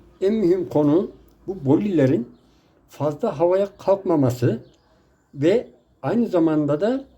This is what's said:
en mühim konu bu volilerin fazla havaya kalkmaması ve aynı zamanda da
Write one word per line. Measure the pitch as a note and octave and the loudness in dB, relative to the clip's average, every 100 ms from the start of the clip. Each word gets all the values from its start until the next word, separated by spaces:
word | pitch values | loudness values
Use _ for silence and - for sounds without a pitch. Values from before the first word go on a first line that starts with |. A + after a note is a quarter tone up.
| - - | -20 -4
en | F#3+ | -2
mühim | A3 F3+ F#3+ E3+ | 0 0 0 0
konu | D3+ D3+ D#3 A3 - - _ - | 0 2 2 0 -10 -20 _ -12
bu | F#3+ | -6
volilerin | C3+ E3 G#3 E3 C3 D#3+ - - _ _ _ _ _ | 0 2 2 2 2 2 -4 -14 _ _ _ _ _
fazla | - C#3+ C#3+ A3+ D3 | -6 -6 -4 -6 0
havaya | E3+ F#3+ G3+ - | 0 2 -2 -4
kalkmaması | - G3 F#3 D#3+ C3 A#2 A#2+ A3 - _ _ _ _ _ _ | -2 0 2 2 2 0 -2 -2 -8 _ _ _ _ _ _
ve | C#3+ D3+ A3+ - _ _ _ | -2 0 0 -2 _ _ _
aynı | C3+ A3 G#3+ | -4 -2 0
zamanda | F3 D#3+ D3+ D3 D3+ | 0 2 0 0 -2
da | G#3 C4+ C4+ | -2 -4 -8